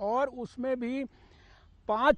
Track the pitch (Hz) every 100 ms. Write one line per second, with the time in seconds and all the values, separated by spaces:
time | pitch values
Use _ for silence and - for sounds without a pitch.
0 | 202 240 269 247 233 - 254 254 233 269
1 | 269 - - - - - - - - 214
2 | 269